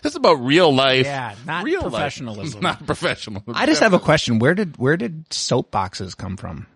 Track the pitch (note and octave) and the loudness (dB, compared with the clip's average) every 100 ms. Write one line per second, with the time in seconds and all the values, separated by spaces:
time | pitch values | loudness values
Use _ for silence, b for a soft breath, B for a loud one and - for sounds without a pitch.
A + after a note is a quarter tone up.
0 | D4+ D4+ C4 D3+ B2 D#3+ E3+ C3 C3+ C3 | -6 2 4 4 4 6 6 6 4 2
1 | C3+ C#3 A#2+ G#2+ C3 E3 B3 F#4 A#3+ A2 | 0 -2 -8 -10 -8 -6 -2 -4 -2 -4
2 | D3 - B2 G#2 D3+ G#2+ F3 B2+ D3+ C#3+ | -6 -6 -10 -10 -10 -4 -4 -4 -6 -4
3 | E3+ A#2+ - G2+ A#2 C#3 C4 D4+ A3+ F3+ | -4 -4 -8 -12 -6 -2 0 4 4 4
4 | - D#3 - A2+ B2+ F#3 F#3 C3+ B2+ E3 | 4 2 2 2 2 2 -2 -2 0 0
5 | A3+ D#3+ D#3+ - - A#2+ - G#2 F#2 - | -2 -8 -10 -8 -2 -2 -2 -4 -4 -8
6 | F#2 - G2+ F#2+ F2+ F2 G#2 | -12 -10 -10 -10 -10 -12 -16